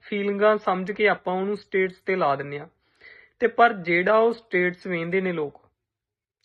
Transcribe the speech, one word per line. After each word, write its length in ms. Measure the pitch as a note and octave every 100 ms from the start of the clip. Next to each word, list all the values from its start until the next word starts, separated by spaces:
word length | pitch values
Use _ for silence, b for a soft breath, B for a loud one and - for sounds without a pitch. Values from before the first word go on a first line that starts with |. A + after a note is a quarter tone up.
ਫੀਲਿੰਗਾਂ 560 | - G#3 G3+ G3+ G#3+ G#3+
ਸਮਝ 340 | G#3 F#3 F#3
ਕੇ 160 | G#3 G#3
ਆਪਾਂ 260 | F3+ F3+
ਉਹਨੂੰ 240 | F#3 G3 G3+
ਸਟੇਟਸ 440 | - G3 F#3 F#3 -
ਤੇ 100 | F#3
ਲਾ 200 | D3+ C#3
ਦਿੰਦੇ 240 | C#3+ C#3+
ਆ। 80 | D3+ _ B B B B B _
ਤੇ 80 | A#3
ਪਰ 260 | A#3 A#3
ਜਿਹੜਾ 440 | G3+ E3+ E3+ F#3+ A3
ਉਹ 160 | A#3
ਸਟੇਟਸ 540 | A3+ - F#3 F3+ F3+ F#3+
ਵੇਖਦੇ 340 | F3 E3+ F#3+
ਨੇ 100 | F#3
ਲੋਕ, 380 | E3 C#3+ - _ _ _ _ _ _ _ _